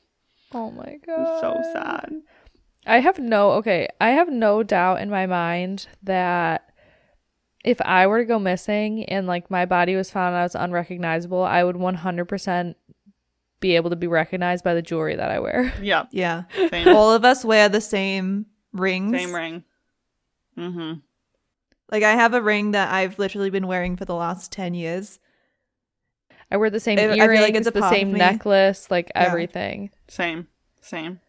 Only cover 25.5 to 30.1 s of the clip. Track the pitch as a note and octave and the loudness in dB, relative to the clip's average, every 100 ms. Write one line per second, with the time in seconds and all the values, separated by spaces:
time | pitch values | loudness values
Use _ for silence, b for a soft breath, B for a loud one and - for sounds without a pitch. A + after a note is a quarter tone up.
25.5 | _ _ _ _ _ _ _ _ b _ | _ _ _ _ _ _ _ _ b _
26.5 | G3 A3 G#3+ A3+ G3+ G#3+ G#3+ G#3+ A3 G#3+ | -2 0 -2 0 2 2 4 6 6 4
27.5 | A3 A3 G#3 G3 G3+ G3 G3 F3+ G#3+ G#3 | 2 0 2 2 2 2 4 4 2 2
28.5 | G3 G3 F#3+ - F3 E3+ - F3+ E3+ F3 | 4 4 2 -2 -2 -2 0 2 0 -4
29.5 | F3+ G2+ G#3 G3+ - _ | -6 -6 -8 -12 -16 _